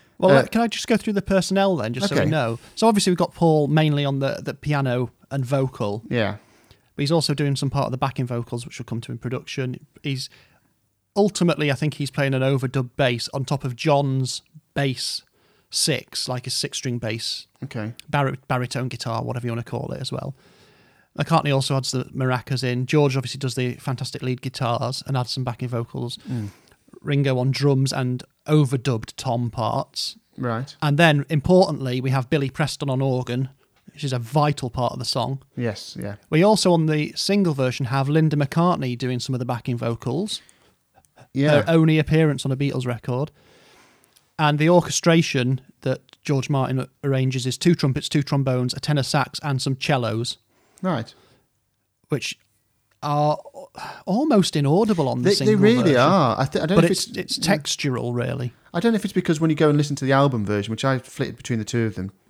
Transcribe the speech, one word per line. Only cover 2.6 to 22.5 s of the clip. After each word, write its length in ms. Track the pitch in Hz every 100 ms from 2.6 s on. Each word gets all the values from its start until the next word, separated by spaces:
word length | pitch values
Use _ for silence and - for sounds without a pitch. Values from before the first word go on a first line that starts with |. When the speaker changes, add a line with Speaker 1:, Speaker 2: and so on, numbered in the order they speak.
| - -
Speaker 1:
So 100 | 226
obviously 240 | 208 185
we've 80 | 175
got 160 | 175
Paul 320 | - 170 156 143
mainly 380 | 156 156 143
on 160 | 143 139
the, 200 | 135 -
the 120 | 131
piano 560 | - 147 147 135 123 120 - _
and 120 | 139
vocal. 600 | 123 139 131 - 107 107 -
Speaker 2:
Yeah. 280 | 120 101 101 - _ _ _ _
Speaker 1:
But 80 | -
he's 80 | 143
also 240 | 165 143
doing 220 | 143 147 135
some 140 | 139
part 160 | 143 113
of 40 |
the 60 | 127
backing 280 | 139 - 123
vocals, 380 | 120 117 120 117
which 120 | -
will 60 |
come 160 | 120 113
to 100 | -
in 80 | 117
production. 640 | 120 127 - - 127 123 - _
He's 240 | 151 131 - - _ _ _ _ _ _ _ -
ultimately, 540 | 208 - 175 160 151
I 40 |
think 200 | 131 151
he's 160 | - 139
playing 240 | - 135
an 80 | 135
overdub 480 | 131 135 127 135 123 -
bass 320 | 135 117 -
on 100 | 139
top 200 | 131 143
of 120 | 135 117
John's 640 | 160 143 143 131 127 - - - _
bass 480 | - 143 123 - - - _ _ _ _
six, 580 | - - 127 - - -
like 180 | 127 127
a 40 |
six-string 480 | - 143 - 131 120
bass, 480 | 113 110 - - - _
Speaker 2:
Okay. 300 | 135 120 107 117 -
Speaker 1:
bari-, 300 | 143 135 135 _
baritone 400 | 127 123 120 123
guitar, 340 | 117 123 113
whatever 240 | 120 123 120
you 60 |
wanna 100 | 117
call 280 | 113 120 131
it 80 | -
as 120 | 131
well. 220 | 127 135 135 _ _ _ _ _ _ _ -
McCartney 360 | 151 165 147
also 220 | 135 131 135
adds 140 | 131
the 120 | 131 -
maracas 580 | - 131 127 -